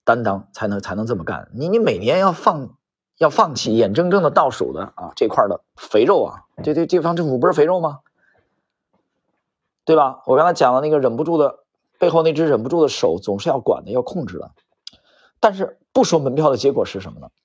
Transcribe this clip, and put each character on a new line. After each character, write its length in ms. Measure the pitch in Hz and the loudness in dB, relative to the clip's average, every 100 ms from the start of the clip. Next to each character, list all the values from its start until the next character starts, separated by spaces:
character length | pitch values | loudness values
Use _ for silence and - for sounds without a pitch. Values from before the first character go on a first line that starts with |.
担 180 | - 117 | 0 0
当 280 | 110 98 - | 0 -4 -8
才 160 | - 107 | -8 -6
能， 140 | 101 | -6
才 120 | 98 | -8
能 140 | 101 113 | -8 -6
这 80 | 107 | -6
么 80 | |
干？ 260 | 80 76 - | -8 -10 -12
你， 160 | 107 160 | -10 -2
你 100 | 226 | 0
每 180 | 202 92 | 0 -2
年 220 | 107 175 | 0 2
要 140 | 190 | 0
放， 440 | 170 - 160 120 - _ _ _ - | 0 0 -2 -4 -16 _ _ _ 0
要 120 | 156 | 2
放 260 | 139 185 120 | 4 0 0
弃， 180 | 123 113 | -2 2
眼 160 | 107 | 2
睁 180 | 104 180 | 2 2
睁 100 | 196 | 2
的 80 | 156 | 2
到 200 | - 143 | 2 0
手 240 | - 64 | 0 -6
的 180 | 71 98 - | -6 -12 -14
啊， 160 | 76 - | -10 -2
这 140 | 113 | -2
块 160 | - 104 | 2 0
儿 20 | |
的 160 | 87 _ _ | -2 _ _
肥 260 | - 107 | -2 2
肉 220 | 135 185 101 | 4 2 0
啊， 180 | - _ - | -8 _ -10
这， 120 | - | -4
这 120 | 151 170 | -2 0
地 140 | 180 | 0
方 160 | 165 170 | 0 -2
政 140 | 160 | -2
府 100 | 127 | 0
不 80 | 165 | 0
是 60 | |
肥 100 | 165 | 2
肉 160 | 151 185 | 2 2
吗？ 220 | 165 - _ _ _ _ _ _ _ _ _ _ _ _ _ _ _ _ _ _ - | -2 -8 _ _ _ _ _ _ _ _ _ _ _ _ _ _ _ _ _ _ 0
对 100 | 160 | 2
吧？ 260 | 135 139 - | 2 0 0
我 100 | 131 | 2
刚 100 | 170 | 2
才 60 | |
讲 240 | 170 131 127 | 4 2 2
的 60 | |
那 80 | 151 | 2
个 100 | 151 | 0
忍 160 | 131 117 | 0 -2
不 80 | |
住 140 | 160 160 | -2 0
的 240 | 139 - _ _ _ - | 0 -2 _ _ _ -2
背 80 | 175 | 0
后 140 | 165 | 2
那 100 | 160 | 2
只 140 | 151 165 | 2 0
忍 160 | 120 | 0
不 40 | 120 | 0
住 140 | 170 | 0
的 80 | 151 | 0
手 300 | - 90 85 | 0 -2 -2
总 160 | - 101 | -4 -4
是 100 | - | -2
要 120 | 135 | -2
管 260 | - 78 - | -2 -4 -2
的， 60 | |
要 100 | 123 | -6
控 240 | 123 180 110 | -4 -6 -10
制 140 | 85 | -12
的。 120 | - _ _ _ - _ _ _ _ _ | -16 _ _ _ -20 _ _ _ _ _
但 140 | 220 | 2
是 260 | 190 190 - _ | 2 -6 -8 _
不 100 | 269 | 0
收 140 | 220 165 | 2 2
门 160 | 135 | 0
票 160 | 139 156 | 0 2
的 80 | 120 | 2
结 140 | 135 | 0
果 120 | 135 | 0
是 160 | 95 98 | -2 -6
什 140 | 90 | -14
么 60 | 80 | -18
呢？ 100 | 73 _ | -20 _